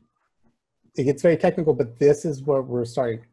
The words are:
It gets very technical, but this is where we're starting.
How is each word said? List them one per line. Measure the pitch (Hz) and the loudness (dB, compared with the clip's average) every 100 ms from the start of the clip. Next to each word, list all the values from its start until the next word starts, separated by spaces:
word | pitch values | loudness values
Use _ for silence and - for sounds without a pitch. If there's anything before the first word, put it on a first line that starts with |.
| _ _ _ _ _ _ _ _ _ - | _ _ _ _ _ _ _ _ _ -4
It | 135 | -2
gets | 139 | 2
very | 180 156 | 2 4
technical, | 180 180 156 | 0 0 -2
but | 131 123 - | 0 -2 2
this | 143 147 | 2 4
is | 170 135 | 0 -6
where | 139 135 | -2 -2
we're | 127 123 120 | -2 -4 -4
starting. | 143 120 113 - | -4 -4 -4 -10